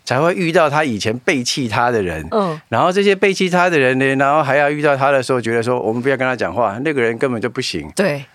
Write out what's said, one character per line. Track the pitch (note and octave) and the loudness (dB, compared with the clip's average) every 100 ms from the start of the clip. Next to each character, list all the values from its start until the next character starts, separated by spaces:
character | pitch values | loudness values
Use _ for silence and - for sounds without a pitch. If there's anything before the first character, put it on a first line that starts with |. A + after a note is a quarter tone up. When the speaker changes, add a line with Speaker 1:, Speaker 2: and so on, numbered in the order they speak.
Speaker 1:
才 | - B2+ | -4 0
会 | E3 | 0
遇 | G3 E3 | 0 0
到 | F3 D#3 | 2 4
他 | D3 | 2
以 | D#3 G#2 | 0 -2
前 | G#2+ B2 | -2 -2
背 | - C#3+ | -2 -2
弃 | A#2+ - A#2+ | -2 -4 -2
他 | A2 A#2+ | 0 0
的 | A#2 | 0
人。 | F2+ D#2+ D#2 | -2 -4 -4
Speaker 2:
嗯。 | A3 F#3+ D#3 - | -2 -2 -6 -4
Speaker 1:
然 | A#2 | 0
后 | E3 | 0
这 | F#3+ | 2
些 | G3+ G3 | 2 2
背 | G3+ | 0
弃 | F#3 F#3 | 0 0
他 | F3 F3+ | 2 2
的 | D#3+ | 4
人 | B2+ C3 | 2 2
呢， | C3+ C3+ | 2 2
然 | C#3 | 2
后 | D3+ | 2
还 | C#3 C#3 | 2 2
要 | C#3+ | 2
遇 | D3+ | 2
到 | D3 C#3 | 0 2
他 | C#3 | 2
的 | C#3 | 2
时 | B2 | 2
候， | B2+ | -2
觉 | A2+ | 0
得 | A#2 | 0
说 | A2+ B2 | 0 -2
：“我 | A2 | -2
们 | A#2+ | -2
不 | B2+ | -2
要 | C3 | 0
跟 | C3 | -2
他 | A#2+ | -2
讲 | G2 | -4
话， | G2 A2 A2 | 0 -2 -2
那 | D3+ | -2
个 | C#3+ | 0
人 | A#2 A#2 | 0 0
根 | C#3 | -2
本 | A#2 | -2
就 | A#2 | -4
不 | B2 | -6
行。” | B2 E2 D2+ - | -6 -8 -6 -4
Speaker 2:
对， | G#3 C#3+ C#3 | -4 -4 -10